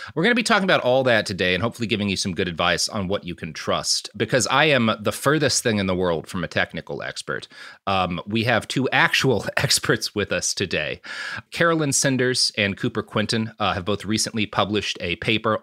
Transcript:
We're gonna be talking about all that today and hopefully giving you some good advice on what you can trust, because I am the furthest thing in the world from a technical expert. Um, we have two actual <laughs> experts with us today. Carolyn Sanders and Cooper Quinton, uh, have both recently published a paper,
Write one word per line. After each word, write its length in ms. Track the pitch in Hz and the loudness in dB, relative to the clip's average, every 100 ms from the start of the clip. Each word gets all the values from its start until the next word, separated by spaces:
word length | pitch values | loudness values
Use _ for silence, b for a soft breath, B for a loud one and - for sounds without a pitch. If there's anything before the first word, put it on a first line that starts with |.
| B | B
We're 100 | 151 | 0
gonna 100 | 196 | 2
be 80 | 247 | 2
talking 220 | 233 208 | 4 2
about 160 | 190 151 | 4 4
all 240 | 127 127 | 4 4
that 220 | 127 110 - | 6 4 2
today 280 | 92 92 | 0 2
and 80 | 90 | 2
hopefully 260 | 113 - 107 | 0 -2 -2
giving 200 | 107 101 | 0 0
you 80 | 92 | -2
some 180 | 101 | -2
good 140 | 90 90 | -2 -2
advice 400 | 82 87 - - | 0 2 2 0
on 220 | 107 92 | -4 -2
what 160 | 98 87 | -4 -6
you 100 | 82 | -10
can 160 | 82 | -10
trust, 580 | 78 - 85 - - - - | -8 -2 -2 0 -4 -4 -6
because 320 | 113 131 101 | 0 0 2
I 160 | 135 | 4
am 280 | 156 135 113 107 | 4 4 2 0
the 100 | 107 | -2
furthest 500 | - 139 151 143 - | 0 2 2 2 0
thing 160 | 120 104 | 0 0
in 100 | 95 | 0
the 60 | |
world 320 | 90 90 80 - | 0 0 0 -4
from 160 | 92 80 | -6 -4
a 20 | |
technical 560 | 101 90 85 - 69 | -2 -2 -4 -8 -8
expert. 460 | 58 - - 65 - B B B - | -8 -10 -8 -8 -10 B B B -2
Um, 360 | 95 90 87 - | 0 0 -2 -4
we 200 | 113 110 | -2 2
have 200 | 110 - | 2 0
two 240 | 143 127 | -2 2
actual 540 | 131 160 - 135 104 - | 4 2 2 2 2 0
<laughs> 60 | - | -2
experts 580 | - - - 127 - 104 | 0 0 2 0 0 -4
with 160 | 95 | -2
us 220 | 90 - | -2 -2
today. 480 | - 92 82 73 64 B B B B - | -4 -2 -2 -4 -6 B B B B -8
Carolyn 400 | - 170 165 147 | 0 2 2 2
Sanders 580 | 131 143 127 127 123 - - | 2 2 2 2 2 0 0
and 200 | 101 95 | 0 0
Cooper 260 | 123 110 | -4 -4
Quinton, 480 | - 110 104 117 110 - | -4 -2 0 -2 -4 -2
uh, 140 | 101 | -2
have 100 | 87 | 0
both 220 | 90 101 92 | -2 -4 -2
recently 400 | 110 - 110 101 | -2 -2 -2 -2
published 520 | - 101 104 - - | 0 0 0 -2 -4
a 160 | 90 85 | -4 -4
paper, 420 | - 107 110 104 | 0 0 2 0